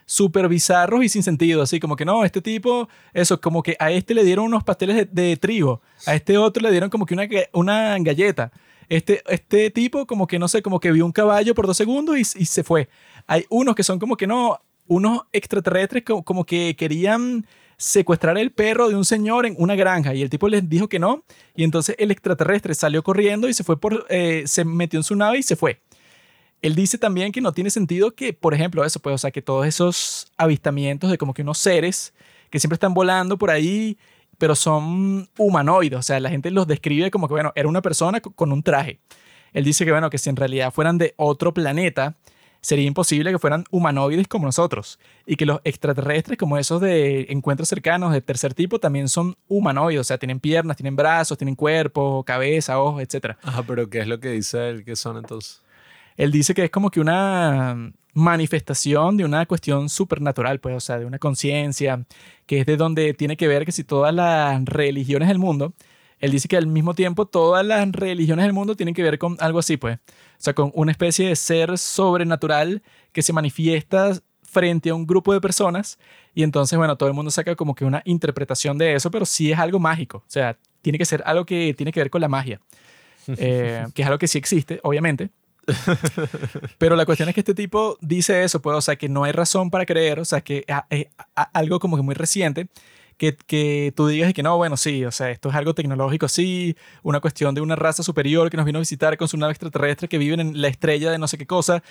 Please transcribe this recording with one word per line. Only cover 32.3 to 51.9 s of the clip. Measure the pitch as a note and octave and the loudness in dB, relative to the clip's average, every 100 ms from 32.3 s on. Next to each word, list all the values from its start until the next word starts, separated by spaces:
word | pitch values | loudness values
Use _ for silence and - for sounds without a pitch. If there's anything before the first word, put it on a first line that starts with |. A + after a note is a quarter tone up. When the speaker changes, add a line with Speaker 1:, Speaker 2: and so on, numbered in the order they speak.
| _ _ | _ _
Speaker 1:
que | D3+ | -2
siempre | D3+ | -2
están | E3 G3 | 0 2
volando | F3+ F#3 F#3 F#3 F#3+ | 2 4 2 0 0
por | G3+ | 2
ahí, | D#3 D#3+ G#3 A3 G#3 _ _ _ - | 2 2 0 -2 -6 _ _ _ 0
pero | D#3+ | 2
son | D3 E3 D3+ D#3 F3+ G3 G3 F#3 - | 2 2 0 0 0 0 -2 -4 0
humanoides, | G#3 E3+ C#3+ F#3 D#3 C3 | 2 4 4 4 2 0
o | |
sea, | B2 C3+ | -2 -2
la | C3 | -2
gente | D3 E3+ | -4 -2
los | F#3+ E3+ | 0 0
describe | D3 D#3 D3 F#3+ | 0 0 0 0
como | G3+ D#3 | 0 -2
que, | |
bueno, | D#3 D3+ | -2 -2
era | - D3 | 0 0
una | F3+ | 0
persona | F3+ D#3 E3+ A3+ | 0 0 0 -2
co-, | - | -6
con | - D#3 | -2 0
un | C#3 | 0
traje. | D#3+ C#3 C#3 - _ - _ _ _ | 0 0 -2 -8 _ -20 _ _ _
Él | - | -2
dice | C#3+ D3 E3 | 0 2 2
que, | |
bueno, | D#3 D#3+ | 2 0
que | C#3 | -2
si | D3+ | -4
en | C3 | -2
realidad | C3+ C3 B2+ | -2 -2 -2
fueran | - D#3+ E3+ | 0 0 2
de | E3 - | 0 0
otro | D3 C#3+ E3+ | -2 0 -2
planeta, | E3+ D3+ D3 F3+ - C#3 - _ _ _ _ | 0 -2 0 -2 -2 -4 -6 _ _ _ _
sería | - C#3+ C#3+ | -2 2 2
imposible | D3 F3 D3 D#3+ | 0 0 2 2
que | F3+ | 2
fueran | D3 D#3 F3+ | 2 0 0
humanoides | F#3 E3 C#3 C#3 D#3+ G3 | 0 2 2 2 0 0
como | A3 | -2
nosotros, | C#3+ B2+ E3+ A2 - - _ _ - | 0 2 0 -2 -8 -18 _ _ -6
y | D#3+ | 0
que | D3 | 0
los | D3+ | 0
extraterrestres, | D#3+ - D3 C3+ C3+ D3+ - B3+ | -4 -4 -2 -2 0 -2 -2 -2
como | D#3+ C#3+ | -2 0
esos | C#3 E3+ | 0 0
de | F#3+ E3+ C#3 C3+ B2+ | 2 2 2 0 -2
encuentros | C#3 C#3+ C#3 E3 | -4 -2 -2 -2
cercanos | F#3+ D#3+ F3 F3 | -2 0 0 0
de | C#3+ | 0
tercer | - B2+ C#3 | -2 -4 -4
tipo, | B2+ F3+ A3 | -2 -2 0
también | E3+ C#3 C#3 | 0 0 -2
son | - F3 - - | -2 -2 -6 -4
humanoides, | G3+ G3+ C#3 E3 D3 | 0 0 0 0 0
o | |
sea, | B2 C3 | -2 -4
tienen | B2+ B2+ | -4 -4
piernas, | D3+ D#3+ E3 C#3+ | 0 0 0 -4
tienen | C3+ C#3 | -4 0
brazos, | D3+ E3 D#3+ D3 | 2 2 0 -4
tienen | C3+ | -6
cuerpo, | C3 D3+ D#3+ D3+ | -2 0 2 0